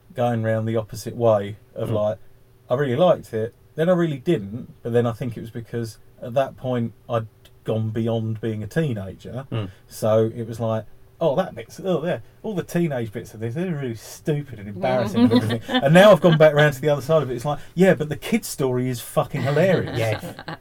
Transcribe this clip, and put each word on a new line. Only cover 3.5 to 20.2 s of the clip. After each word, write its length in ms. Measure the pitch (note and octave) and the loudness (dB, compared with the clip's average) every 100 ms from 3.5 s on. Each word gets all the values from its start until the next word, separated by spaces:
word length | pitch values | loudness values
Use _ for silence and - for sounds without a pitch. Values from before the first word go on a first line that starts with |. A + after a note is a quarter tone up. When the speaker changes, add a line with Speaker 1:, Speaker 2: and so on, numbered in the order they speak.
| - _ - | -8 _ -2
Speaker 1:
then 140 | E3 | 2
I 40 | |
really 240 | F3 E3+ C3+ | 2 2 -2
didn't, 540 | D3 D#3 G2 A#2 - - | 0 -2 -2 -10 -14 -12
but 120 | A#2+ | 0
then 120 | A#2 A#2 | 2 2
I 60 | |
think 240 | A2 B2 A2+ | -2 -6 -8
it 60 | |
was 100 | A2+ | -10
because 460 | A#2+ A2 A#2 A2 - - - | -12 -8 -8 -8 -10 -20 -14
at 120 | B2 A#2+ | -4 -2
that 200 | C3+ - | -2 -4
point 380 | C3 B2 A#2 - - | -4 -2 -2 -6 -4
I'd 180 | A#2 A2 - - - - | -4 -4 -12 -20 -12 -4
gone 240 | A2 A2 | -2 -2
beyond 500 | A2+ A2+ A2+ A2 G#2+ | -2 -2 0 -2 -4
being 240 | A#2 G#2+ | -4 -4
a 40 | G#2+ | -4
teenager, 800 | E3 D#3 A2 F#2+ - - B2 - | -2 -2 -2 -8 -12 -12 -12 -6
Speaker 2:
Mm. 200 | A#2 G2 - - | -6 -6 -12 -20
Speaker 1:
so 420 | - A2 A2 A2 | -4 2 4 2
it 140 | A#2 A2+ | -2 -10
was 100 | A#2 | -4
like, 260 | A2+ A2 G#2+ - - - | -2 -2 -6 -18 -20 -2
"Oh, 120 | E3 C3+ | 0 0
that 180 | F3+ - | -2 -8
bit's, 240 | A2+ - | -16 -10
oh, 220 | F#3 E3+ E3 | -2 -2 -2
yeah, 140 | B2 - - | -6 -8 -14
all 100 | A3+ | -8
the 100 | F#3 | -6
teenage 480 | - F3 E3+ C3 A2 | -4 -2 0 -2 -6
bits 220 | A#2+ - | -8 -12
of 60 | G#2+ | -8
this, 160 | A2+ C3 | -6 -4
they're 180 | F3+ | -4
really 220 | D3 C3 A2 | -4 -6 -8
stupid 640 | - - - D3 C#3+ A2 | -12 -10 -4 -4 -4 -12
and 80 | G#2 | -12
embarrassing 520 | G2 B2+ B2+ A2 A#3 | -6 -2 0 0 0
and 120 | B3 | 2
Speaker 3:
<laughs> 80 | E3 | 2
Speaker 1:
everything." 200 | - A#2 - | 0 -4 -4
And 240 | A#3+ C#3 | -2 4
now 180 | E3+ G#3+ | 8 10
I've 100 | G3 | 8
gone 160 | F3+ D#3 | 6 6
back 160 | D#3 | 6
round 200 | D3 D3+ C3 | 6 2 2
to 60 | |
the 80 | D3 | 0
other 120 | C#3+ | 0
side 220 | B2 D#3+ | 2 2
of 80 | C3 | 2
it. 40 | A#2+ | -4
It's 100 | C#3 | -4
like, 140 | C#3+ - E3 | -6 -6 2
yeah, 180 | F#3+ C3+ | 4 4
but 140 | D3+ | 0
the 60 | D3+ | -6
kid's 300 | - A3+ - | -2 -2 -2
story 420 | - C3 B2 B2+ | -2 0 0 -2
is 100 | A#2+ | -4
fucking 400 | - - C#3+ C#3 | -4 -2 -2 -2
hilarious. 560 | A#2+ C#3+ F#3+ D#3+ - - | 0 2 4 2 0 -2
Speaker 2:
<laughs> 60 | |
Yeah. 520 | A2 G#2 | -2 -2